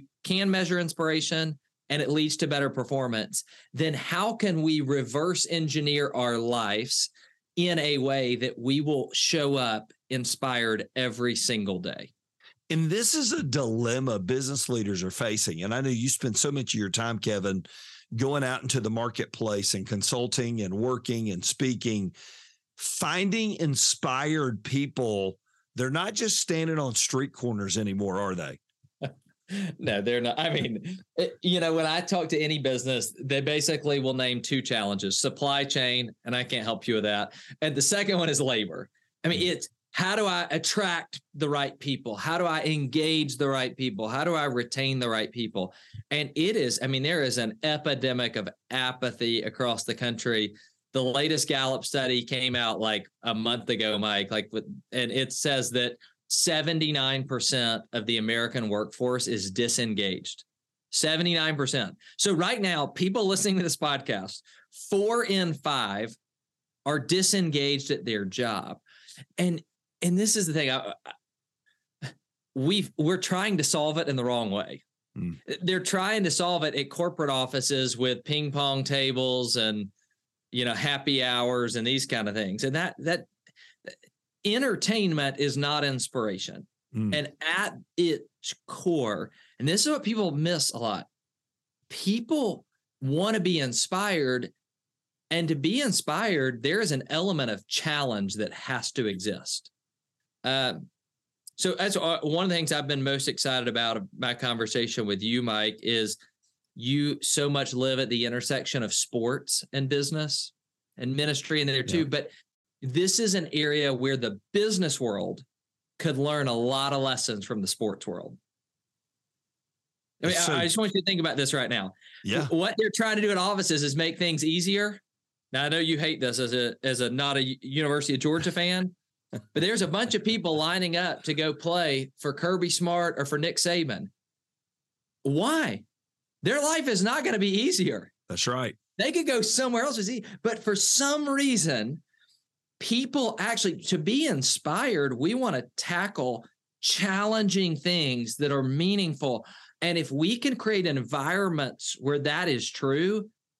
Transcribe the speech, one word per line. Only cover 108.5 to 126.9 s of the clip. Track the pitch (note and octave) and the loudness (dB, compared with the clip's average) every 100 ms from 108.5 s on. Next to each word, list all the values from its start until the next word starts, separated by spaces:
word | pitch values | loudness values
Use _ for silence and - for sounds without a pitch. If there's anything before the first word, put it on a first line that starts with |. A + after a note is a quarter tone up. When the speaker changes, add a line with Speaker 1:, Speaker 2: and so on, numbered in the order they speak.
| C#3 - C3 | -2 -2 -2
Speaker 1:
of | G#2+ | 0
sports | - - A#2+ A#2 C#3 - - - | -2 -2 0 0 0 -2 -4 -2
and | C#3 C3+ | -2 0
business | C#3+ C#3+ D#3 D3+ - - - _ _ _ - | 0 0 -2 -2 -4 -6 -12 _ _ _ -8
and | B2 C3+ | -4 0
ministry | D3+ C#3+ - D#3 | 0 -2 -2 0
in | C#3+ | 0
there | C3+ | 0
too. | B2+ F3 | 0 0
Speaker 2:
Yeah. | D3+ | 0
Speaker 1:
But | C#3+ - - _ _ _ _ | -2 -4 -12 _ _ _ _
this | C3 C#3 F#3+ G#3 | -4 0 2 2
is | A3 | 2
an | F#3+ D#3+ | 0 0
area | D3+ D3 D3+ C#3 | 0 2 2 2
where | B2 C3+ C3+ | 2 0 0
the | A#2 G2+ _ | -2 -6 _
business | G3+ A3 F#3+ E3 - | 0 2 2 0 0
world | A#2+ G2+ F#2 - - _ _ _ _ - | -2 -2 -4 -6 -12 _ _ _ _ -4
could | D#3+ C3+ | -2 0
learn | C#3+ D3+ C3+ | 0 0 0
a | |
lot | A#2 A#2+ C3+ C#3 | 2 2 2 2
of | C#3 | 2
lessons | C3+ B2+ - G#2+ | 0 0 -2 -4
from | F#2+ A2+ | -4 -4
the | F#2+ | -2
sports | - G#2+ - - | -2 -2 -4 -6
world. | F2+ - - _ _ _ _ _ _ _ _ _ _ _ _ _ _ _ _ _ _ | -8 -10 -16 _ _ _ _ _ _ _ _ _ _ _ _ _ _ _ _ _ _
I | E3 | 0
mean, | E3 | 2
Speaker 2:
It's | E3+ | 2
so | |
Speaker 1:
I, | D#3 | 2
I | |
just | E3+ A3 | 0 2
want | G#3+ | 0
you | G3 | 0
to | F3 | 0
think | F3+ | 0
about | D#3+ B2+ | 0 0
this | C#3 | 0
right | C#3 A2+ | 0 0
now. | A#2 F#2+ - - - | -2 -4 -8 -20 -12
Speaker 2:
Yeah. | G#2+ B2 D3 | -4 -2 0
Speaker 1:
What | E3 G3 A3 | 2 2 0
they're | A3 - | 0 2
trying | A3+ G#3 | 0 2
to | |
do | G#3 | 2
in | F#3 | 2
offices | F#3+ G3 F3+ D#3 | 2 0 2 2
is | C#3+ C#3 | 2 0
make | E3 E3 | 0 0
things | F3 D3+ D#3 | 0 0 0
easier. | E3+ F3 G3 G#3 G3+ _ _ _ _ _ | 0 2 2 0 -4 _ _ _ _ _
Now, | C3 D3 | -4 0
I | |
know | E3 | 0
you | E3 D3+ | 2 0
hate | D#3 - | 0 -2
this | B2+ A#2 | -2 0
as | B2 | 0
a, | B2 A#2+ - | 0 0 -2
as | C3+ | -2